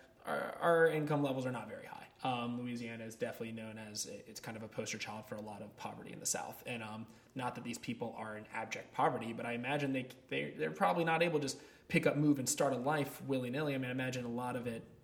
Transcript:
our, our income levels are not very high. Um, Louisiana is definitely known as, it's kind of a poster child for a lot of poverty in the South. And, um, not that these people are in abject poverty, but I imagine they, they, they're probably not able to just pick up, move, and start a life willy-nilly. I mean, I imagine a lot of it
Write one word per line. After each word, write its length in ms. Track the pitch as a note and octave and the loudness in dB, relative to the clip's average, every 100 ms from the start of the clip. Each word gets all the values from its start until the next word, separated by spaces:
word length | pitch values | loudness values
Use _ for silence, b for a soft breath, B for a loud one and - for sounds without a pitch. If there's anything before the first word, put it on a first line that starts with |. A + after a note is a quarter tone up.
| B - - | B -10 -4
our, 300 | - - - | -2 -2 2
our 260 | E3+ E3 E3 | 6 8 8
income 340 | D#3 D3 D3 | 6 4 4
levels 240 | C#3 C3 B2+ | 4 2 0
are 60 | |
not 160 | B2 G#2+ | -2 -6
very 180 | G2+ - | -10 -10
high. 220 | - - - | -12 -14 -4
Um, 380 | - B2 A#2+ A#2+ | -2 0 0 -2
Louisiana 420 | B2 A#2+ A#2 A2+ | -2 -4 -4 -6
is 120 | A2+ - | -8 -4
definitely 360 | A#2 - A2+ | -4 -4 -6
known 260 | A2+ A2 A2 A2 | -6 -8 -8 -8
as, 160 | G#2 - G2+ - | -6 -6 -8 -12
it's 120 | G#2+ | -10
kind 160 | - G#2+ | -8 -8
of 80 | |
a 40 | A2 | -6
poster 280 | - G#2+ A2 | -4 -4 -4
child 280 | - G#2+ - | -6 -8 -8
for 80 | A2 | -8
a 60 | |
lot 200 | G#2+ G#2 | -8 -10
of 140 | G#2 - | -12 -10
poverty 380 | A2 G#2+ G#2 | -10 -8 -12
in 60 | G2+ | -6
the 40 | - | -2
South. 380 | - - - - | -2 -4 -8 -8
And, 160 | A#2+ | -6
um, 240 | G#2+ A2 A2+ B B C3 | -6 -8 -12 B B -6
not 200 | B2 A#2+ | -4 -4
that 80 | A#2+ | -6
these 120 | A2+ | -6
people 380 | - A#2 A#2 G#2+ | -6 -4 -6 -6
are 200 | A2 G#2+ | -8 -8
in 80 | G#2+ | -8
abject 400 | A2+ A2 - - | -6 -4 -6 -4
poverty, 400 | - D3+ B2+ A2+ | 2 2 2 -2
but 120 | A2+ A#2+ | -4 -2
I 80 | |
imagine 380 | A#2+ B2+ D3 C#3 | -2 0 2 2
they, 140 | C3+ B2 - - | 0 -2 -10 -4
they, 240 | C#3 D3 D3 | -2 -2 -2
they're 140 | D#3 | -2
probably 320 | - F3+ F3 | 4 4 4
not 180 | E3 E3 | 4 4
able 180 | F3 D3+ | 4 4
to 40 | C3+ | 0
just 120 | - B B - | -4 B B 0
pick 180 | E3 D3 | 4 6
up, 80 | D3 | 6
move, 240 | D3+ C#3 | 6 6
and 80 | B2 | 4
start 240 | - C#3 | 2 4
a 60 | B2 | 4
life 440 | C3 D3+ C#3 - C3 | 2 2 0 -4 -2
willy-nilly. 480 | C3+ B2 C3+ D3+ C3+ | 0 0 0 0 0
I 20 | |
mean, 120 | B2+ | 0
I 20 | |
imagine 320 | B2+ B2+ B2+ | 0 0 -2
a 60 | A#2+ | -2
lot 260 | A#2+ B2 B2 | -2 -2 -2
of 100 | A#2 | -2
it 160 | A2+ - - | -4 -8 -18